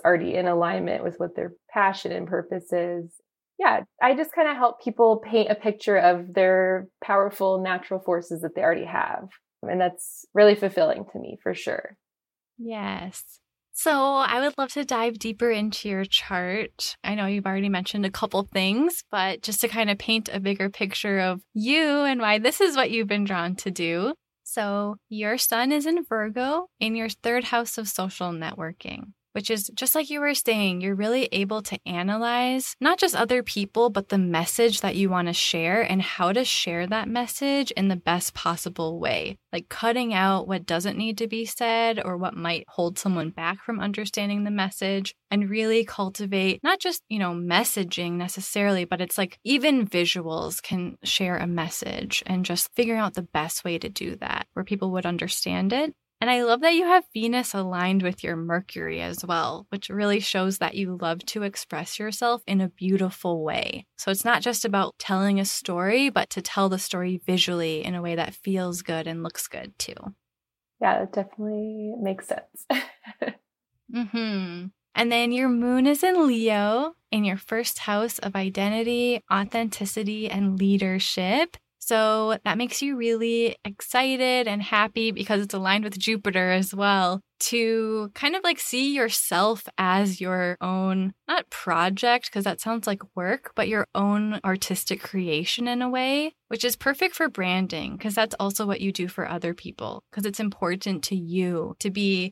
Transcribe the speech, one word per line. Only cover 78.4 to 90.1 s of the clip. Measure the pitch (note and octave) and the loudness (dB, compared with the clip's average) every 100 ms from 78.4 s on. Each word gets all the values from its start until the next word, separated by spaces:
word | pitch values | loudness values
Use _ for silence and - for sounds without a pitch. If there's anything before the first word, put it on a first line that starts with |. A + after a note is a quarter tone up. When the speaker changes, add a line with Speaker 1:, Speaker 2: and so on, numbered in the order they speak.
| F#3+ F#3+ G3+ A3 A#3 A#3+ A#3+ A#3 - | -2 0 0 0 0 2 2 0 0
Speaker 2:
authenticity, | G3+ G3+ A3+ A3+ - G3 - G#3 G#3+ G#3+ | 0 0 -2 -2 -4 -6 -4 -4 -2 -4
and | G3 G3 F#3+ | 0 0 4
leadership. | G3 G3 F#3+ F#3+ - - F#3 B3 E4+ - _ _ | 4 4 4 0 0 0 0 2 0 -4 _ _
So | - A3 A3 A3 A3 A3 | 0 2 4 4 2 0
that | G#3+ G#3+ | 0 0
makes | B3 - | -2 -2
you | C#4 C4 | -4 -2
really | A#3 A3+ A#3 A#3 A#3 - | 0 0 0 2 0 -2
excited | G#3 G3+ - B3+ C4 C4 B3+ B3+ A#3 | -10 -12 -2 2 2 2 2 2 0
and | G#3 | -2
happy | G3+ G#3+ G#3+ A3+ A3+ | 0 2 2 0 -2
because | G#3 G3 G#3 | -2 0 0
it's | G3+ | 0
aligned | G3 F#3+ G3+ | -2 2 2
with | G#3 G3 | 0 -4
Jupiter | A3 A3 G3+ F#3 F#3 | -2 -2 0 2 2
as | F#3 F#3+ | 2 2
well, | F#3+ G3+ G3 F3+ G3 - - | 2 4 4 4 0 -6 -6
to | - A#3+ A3+ A3+ A3 A3 G#3 | -2 0 2 0 0 -2 -4
kind | - C#4 F#4 | -4 -2 0
of, | |
like, | F4+ E4 | 0 -2
see | - B3 C#4 | -2 0 0
yourself | C#4+ A#3 - - E3+ G#3 A3 - - | 2 0 0 2 4 4 2 -4 -2
as | F#3 F#3+ G3+ | 2 4 2